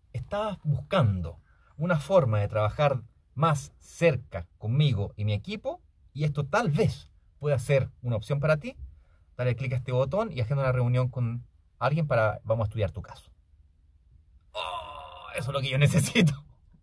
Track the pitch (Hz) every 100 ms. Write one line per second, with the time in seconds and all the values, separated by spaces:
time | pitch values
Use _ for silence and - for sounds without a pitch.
0 | _ - - 202 214 190 151 139 - 190
1 | 113 95 85 82 _ _ _ - 170 175
2 | - - 127 107 101 107 104 - 147 123
3 | - _ _ - 160 147 - _ - -
4 | 170 123 - 92 85 _ 107 131 151 101
5 | 95 - 104 101 139 214 254 349 _ _
6 | _ 139 151 147 143 208 226 151 180 -
7 | - _ _ _ 147 135 - 139 107 -
8 | 123 113 - 143 156 156 240 - - -
9 | _ _ _ - 123 120 127 123 123 127
10 | 135 185 226 127 110 143 135 127 120 123
11 | 127 123 117 117 - _ _ _ 123 156
12 | 147 123 107 - - 113 107 113 95 -
13 | 82 - - _ _ _ _ _ _ _
14 | _ - _ - _ 104 85 87 - 76
15 | - - - - 117 139 131 135 143 165
16 | 143 233 170 139 - - _ -